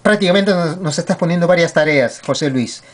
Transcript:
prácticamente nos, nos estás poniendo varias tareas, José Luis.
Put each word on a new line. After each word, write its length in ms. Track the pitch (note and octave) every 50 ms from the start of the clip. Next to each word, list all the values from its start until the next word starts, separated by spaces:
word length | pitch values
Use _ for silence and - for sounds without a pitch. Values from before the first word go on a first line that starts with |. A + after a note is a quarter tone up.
| -
prácticamente 500 | G#3 G#3 G#3 G3+ F3 F3+ G3+ G3 G3 F#3+
nos, 260 | F3+ F3 D#3+ D3+ F3+
nos 200 | F#3+ D#3 C#3+ -
estás 180 | E3 - F#3
poniendo 300 | - F#3 E3 E3+ F3 F3
varias 260 | E3+ F3+ E3+ E3+ E3 -
tareas, 480 | E3 D3+ D#3 D3+ C#3+ B2+ A2+ - - -
José 240 | - C3+ - D#3 D3
Luis. 320 | C3 C3 A#2+ A2 - - - -